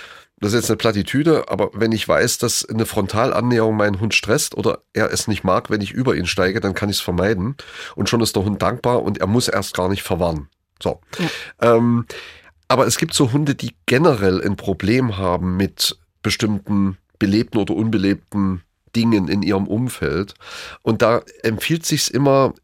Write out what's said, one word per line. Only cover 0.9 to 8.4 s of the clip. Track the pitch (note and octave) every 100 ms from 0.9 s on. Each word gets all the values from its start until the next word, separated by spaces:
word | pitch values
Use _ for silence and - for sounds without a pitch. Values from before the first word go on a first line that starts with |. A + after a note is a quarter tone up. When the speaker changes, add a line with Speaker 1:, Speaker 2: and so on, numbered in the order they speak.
| G2+ F2 C3 D#3+ D#3 -
Speaker 1:
aber | F#2+ G2+
wenn | G2+ A2+
ich | A2 -
weiß, | D#2 A#2+ -
dass | A#2+ -
eine | - A2
Frontalannäherung | A2 - G2 G#2 B2+ - A#2+ A#2+ A2
meinen | A2 G#2 G2
Hund | G#2+
stresst | - - C3 -
oder | - G#2 - _
er | - G#2+
es | - -
nicht | G#2
mag, | F#2+ F#2+ -
wenn | A2
ich | G2
über | - B2+
ihn | D#2 F2
steige, | - F#2 G2
dann | G2+
kann | F#2 G#2
ich's | F#2+
vermeiden. | - F2 F#2+ G#2 G#2 C#3 - - - -
Und | G2+
schon | A#2+
ist | A2
der | G#2+